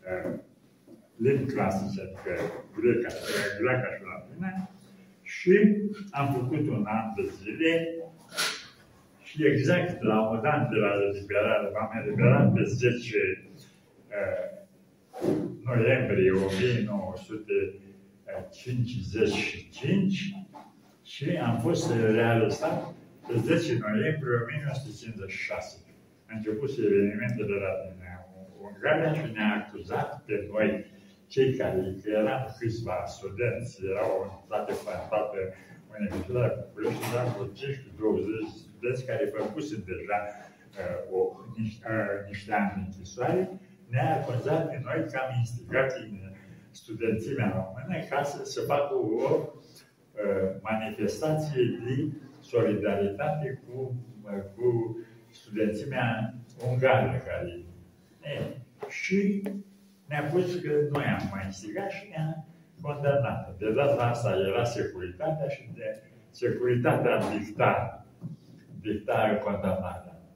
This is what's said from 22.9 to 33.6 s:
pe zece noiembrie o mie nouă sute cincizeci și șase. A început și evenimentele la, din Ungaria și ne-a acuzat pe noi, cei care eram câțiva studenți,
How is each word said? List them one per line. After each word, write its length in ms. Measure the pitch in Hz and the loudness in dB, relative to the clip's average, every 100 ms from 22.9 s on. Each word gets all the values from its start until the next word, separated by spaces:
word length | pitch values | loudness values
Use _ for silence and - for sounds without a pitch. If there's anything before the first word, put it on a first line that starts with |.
| - - - - | -14 -20 -18 -2
pe 60 | - | 0
zece 400 | - 165 - 123 | 4 2 4 0
noiembrie 500 | 107 107 156 156 123 120 | 0 0 2 0 0 0
o 40 | - | 0
mie 120 | 147 | -4
nouă 120 | 143 - | -4 -6
sute 140 | 104 - | -8 -12
cincizeci 300 | 113 101 95 | -12 -10 -10
și 140 | - - | -8 -6
șase. 280 | - - - - - _ _ - | -6 -8 -16 -20 -20 _ _ -12
A 40 | |
început 340 | 113 107 107 104 | -6 -4 -2 -2
și 140 | - | 2
evenimentele 680 | 104 98 101 104 - - 98 98 | 4 6 4 2 -2 -2 -2 -2
la, 80 | 95 95 | -2 -4
din 140 | 95 90 90 90 - - - - 101 | -6 -12 -14 -16 -16 -20 -20 -16 -16
Ungaria 460 | 101 139 160 160 | -4 2 4 4
și 180 | - - | 0 -2
ne-a 180 | 107 107 104 | 0 2 2
acuzat 640 | - - - 131 147 - | -4 -12 -4 -4 -4 -6
pe 220 | - 101 - | -4 -4 -2
noi, 180 | 107 104 101 - - - - _ | 2 2 2 -6 -18 -20 -20 _
cei 280 | 135 131 | 4 4
care 400 | - 92 92 95 95 107 107 | 4 0 0 -2 -4 0 2
eram 360 | 110 131 - - | 2 0 -4 -4
câțiva 380 | 117 101 104 90 | -4 -2 -4 -4
studenți, 800 | - - 95 98 120 - | -6 -10 -10 -2 -2 -2